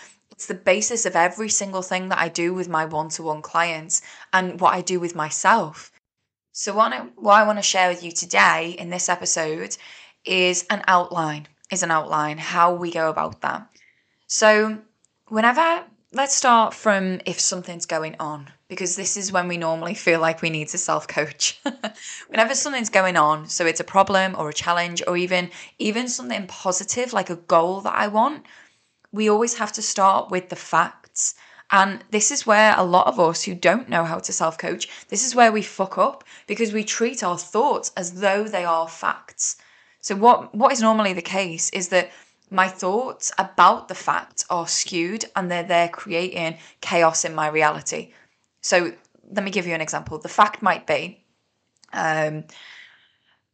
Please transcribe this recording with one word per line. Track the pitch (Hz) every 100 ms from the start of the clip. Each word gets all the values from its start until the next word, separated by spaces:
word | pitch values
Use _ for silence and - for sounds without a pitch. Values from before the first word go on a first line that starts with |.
| - _ _
It's | - -
the |
basis | 190 - 185 208 233 196
of | 180
every | 175 190 220
single | - 196 190
thing | 180 185 185
that | 185
I | 165
do | 165 170
with | 185 175
my | 156 160
one-to-one | 156 160 156 160 151
clients | 156 165 170 160 165 - - - -
and | 185 180 175
what | 165
I | 185
do | 180 180
with | 170 170
myself. | 151 - 190 226 156 - - _ _ _ _ _ _
So | - 214
what | 202 233
I, | 254 - -
what | 214 208
I | 214
wanna | 208
share | - 190 180
with | 175
you | 175
today | 170 175 196 190 160 165 175
in | 175
this | 180 180
episode | 175 180 175 156 160 185 - - - - _ -
is | 185 180 180 -
an | 208 -
outline, | 185 180 175 156 151 151 _ -
is | 185
an | 170
outline, | 160 156 156 151 151
how | 156 180 175
we | 175 175
go | 170 160
about | 151 156 -
that. | - - - _ _ _ _ _ -
So | - 214 214 214 214 - _ _ _ -
whenever, | 214 233 247 330 339 - _ _
let's | 247 277 -
start | 254 233 220
from | - 214 196 190 185 -
if | 175
something's | - 185 175 170 -
going | 160 156 160
on, | 156 151 139 _ -
because | 185 180 185
this | 190 208
is | 196
when | 190 180
we | 175
normally | 165 165 160
feel | 208 - 165
like | 160 165
we | 165
need | 156 151
to | -
self-coach. | - 156 - - 147 - - - 277 - 208
<laughs> | - - - -
Whenever | - 226 262
something's | 294 262 214
going | 196 185 175
on, | 151 156 156
so | - 170
it's | 165
a |
problem | 170 196 196 196 190 180
or | 151
a |
challenge | 151 - 175 175 170 -
or | 175
even, | 180 180 180 - - -
even | 214 214 247
something | 240 247 208 185
positive, | - 190 180 190 240 247
like | 214 185
a | 170
goal | - 175 170 190
that | 190 190
I | 208
want, | 214 254 302 - - - _ _ _ _
we | 202 214
always | 208 233 -
have | 208
to | -
start | 208 - 190 196 -
with | 185 180
the | 165
facts. | - 160 180 - _ - - - - - -
And | 196 196 196 -
this | 214 214
is | - -
where | 208 214 -
a |
lot | 185 180 -
of | 240
us | 165 165
who | -
don't | 180 175 214 -
know | 170
how | 165 170
to | -
self-coach, | - 165 160 - 196 - - -
this | 208 -
is | 240
where | 233
we | 214
fuck | - - 190 -
up, | 247 - - - -
because | 208 226
we | 214
treat | 214 - 233 262
our | 190 175
thoughts | - 214 277 240 - -
as | 180 180
though | 202 202
they | 214 190 175
are | 165 165
facts. | - 87 - - - - - _ _ _ _
So | - 196
what, | 233 240 - 214
what | 269
is | 269
normally | 220 220 208
the | 185
case | - 190 185 160 -
is | 190 180
that | 180 175 - _ _ -
my | 190 190
thoughts | 190 185 208 254 - - -
about | 190 - 180 233 -
the |
facts | 185 - - - - -
are | 170 165
skewed | - - 175 170 220 240 190
and | 180
they're, | 175
they're | 165 175 170
creating | - - 165 185 180 160 160 - -
chaos | - 180 165 165
in | 165 160
my | 151
reality. | 156 151 156 - - - _ _ _ _ _
So | - 185 170 - _ _ -
let | 196
me | 196
give | 190 175
you | 165
an |
example. | 156 151 156 156
The | 170
fact | - 208 -
might | 196 165 -
be, | 143 170 - _ _ _ _ _ _ -
um, | - 160 156 156 156 156 - - - - _ _ _ _ _ _